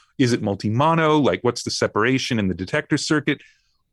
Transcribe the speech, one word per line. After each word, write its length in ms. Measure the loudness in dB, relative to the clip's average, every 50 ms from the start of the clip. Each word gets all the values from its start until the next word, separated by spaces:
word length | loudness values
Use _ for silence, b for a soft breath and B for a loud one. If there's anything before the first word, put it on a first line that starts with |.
| b b b b
is 140 | 0 0 0
it 100 | 0 -2
multi-mono? 760 | -4 -4 -4 -4 -2 0 0 2 2 2 2 2 4 4
Like, 260 | 4 2 2 0 0 0
what's 200 | -2 -2 -2 -2
the 80 | -4
separation 680 | -2 0 -2 0 0 2 2 2 2 0 -2 -2 -2 -2
in 80 | 0 -2
the 60 | -2
detector 420 | -4 -6 -4 -4 -4 -2 -2 -2
circuit? 440 | -2 0 0 -2 0 0 -2 -4 -6 b b b b b b b b _ _